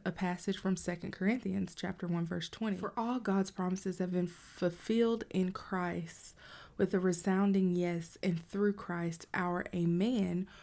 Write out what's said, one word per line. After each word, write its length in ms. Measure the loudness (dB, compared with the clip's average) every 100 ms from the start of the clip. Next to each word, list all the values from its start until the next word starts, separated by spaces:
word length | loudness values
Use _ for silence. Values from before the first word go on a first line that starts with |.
| -4
a 60 |
passage 460 | -2 -2 -2 -2 -2
from 180 | 0 0
Second 360 | -2 -4 -6
Corinthians 640 | 0 2 2 0 -2 -4
chapter 320 | -4 -6 -4 -2
one, 220 | -2 -2
verse 200 | -4 -6
twenty. 300 | -4 -4 -2
"For 160 | -4 -2
all 240 | -2 0
God's 300 | 2 2 2
promises 480 | 0 -2 0 -2 -2
have 140 | 0
been 160 | 0 0
fulfilled 960 | -4 -12 -2 -2 0 0 4 4 2 -2
in 200 | 0 0
Christ 840 | -2 -4 -2 -2 -2 -6 -10 -14 -16 -20 -20 -8 0
with 160 | 2
a 60 | 4
resounding 760 | 2 2 2 4 6 6 4 2
yes, 440 | 2 0 -4 -2
and 180 | 0 0
through 340 | -2 0 2
Christ 520 | 0 -4 -2 -2 -4 -6
our 320 | -2 0 0 -2
amen, 760 | 0 2 4 2 2 2 0 -4 -10